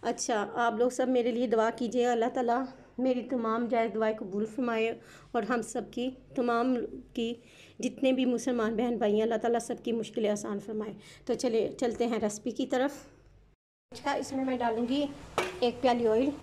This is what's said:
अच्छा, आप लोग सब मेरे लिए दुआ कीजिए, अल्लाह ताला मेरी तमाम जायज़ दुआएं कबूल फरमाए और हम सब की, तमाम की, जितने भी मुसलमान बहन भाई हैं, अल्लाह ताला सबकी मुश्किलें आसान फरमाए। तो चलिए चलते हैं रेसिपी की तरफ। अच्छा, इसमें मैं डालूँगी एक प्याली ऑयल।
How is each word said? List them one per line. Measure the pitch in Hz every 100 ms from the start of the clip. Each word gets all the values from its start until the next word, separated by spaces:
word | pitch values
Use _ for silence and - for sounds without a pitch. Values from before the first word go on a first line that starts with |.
| 233
अच्छा, | 247 - 226
आप | 202 - 233 220
लोग | 247
सब | 247 254
मेरे | 254 233
लिए | 233 247
दुआ | 220 220
कीजिए, | 226 240 247 240
अल्लाह | 240 226
ताला | 262 240 240 262 - - -
मेरी | 254 247 226
तमाम | 254 226 226 240
जायज़ | 233 226
दुआएं | 202 220 214
कबूल | 208 196 220
फरमाए | 247 240 226 226 226 - - - 240
और | 202
हम | 240
सब | 220 247 214
की, | - 247 254 - -
तमाम | 240 233 247 254 - 135 - -
की, | 226 233 - - - -
जितने | 247 - 262
भी | 262 254
मुसलमान | 240 240 240 220 220
बहन | 247 233
भाई | 214 208
हैं, |
अल्लाह | 220 220
ताला | 233 233
सबकी | 226 247 -
मुश्किलें | 226 214 - 214
आसान | 208 214 202
फरमाए। | 202 214 214 190 - - -
तो | 233
चलिए | 254 226 - -
चलते | 240 226 233
हैं | 220
रेसिपी | 214 208 -
की | 214 262
तरफ। | 254 277 277 - - - - - _ _ _ _
अच्छा, | - 285 277
इसमें | 269 269 262
मैं | 254
डालूँगी | 233 220 240 269 285 - - - - -
एक | 240 240
प्याली | 262 240 233
ऑयल। | 220 269 277